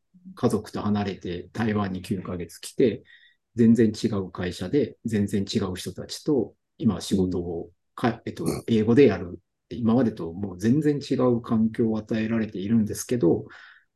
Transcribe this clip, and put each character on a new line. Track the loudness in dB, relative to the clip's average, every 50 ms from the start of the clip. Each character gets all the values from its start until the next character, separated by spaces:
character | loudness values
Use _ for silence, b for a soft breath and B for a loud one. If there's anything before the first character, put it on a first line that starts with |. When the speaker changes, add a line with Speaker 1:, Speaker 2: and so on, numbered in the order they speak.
| _ _ _ -20 _ -20 -6
Speaker 1:
家 | -2 0 0
族 | 0 0 -4 -8
と | -10 -4
離 | -2 0 0 0 -2
れ | -4 -6
て | -8 -8 -8 -8 -8 -10 -10 -6
台 | -4 -2 0 0
湾 | 0 -2 -2 -4
に | -8
九 | -6 -6 -6 -6
ヶ | -4 -8 -8
月 | -8 -8 -10 -14 -18
来 | -18 -8 0
て、 | 2 2 2 2 -2 b b b b b b b b _ _ _
全 | 4 6 6 8
然 | 6 4 2
違 | 2 0 -2
う | -2 -2 -2 -4 -6
会 | -6 -6 -6 -6
社 | -4 -6 -6 -2
で、 | 0 0 0 -2 -6 _ -6
全 | -2 0 0 0
然 | 0 0 -2 -2
違 | -2 -2 -2
う | -2 -2 -4
人 | -8 -8 -10 -10
た | -10 -12
ち | -12 -12 -6 -2
と、 | 0 0 0 0 -2 -8 _ _ _ _
今 | -2 0 0 0 0
仕 | -2 -2 0
事 | 0 0 0 -2 -4
を | -4 -6 -6 -8 -8 -12 _ _ _ _ _
か-、 | -2 -2 -2
Speaker 2:
う |
ん。 | -2 -4 -8
Speaker 1:
え | -12
っ | -8
と、 | -4 -4 -4 -4 -4 -2
英 | 0 2 2 4
語 | 6 8
で | 8 8
や | 8 6
る | 2 -6 -10 -12 -14 _ _ _ _ _ _
今 | -8 -2 2 2 4
ま | 4 2
で | 2
と | -2 -4 -8 -8
も | -6 -8 -8 -8 -6
う | -2
全 | 2 2 2 4
然 | 2 2 0 0
違 | -2 -2 0
う | 2 2 2 2 0
環 | 0 0 0 2 2 2
境 | 2 0 0 0
を | 0
与 | -4 -4 -4 -2
え | -2 0
ら | 0 0 -2
れ | -2
て | -2 -4 -6
い | -2
る | 2 2
ん | 2 2
で | 0 -4
す | -8 -4
け | -4 0
ど、 | 2 4 2 2 2 B B B B B B B B B B _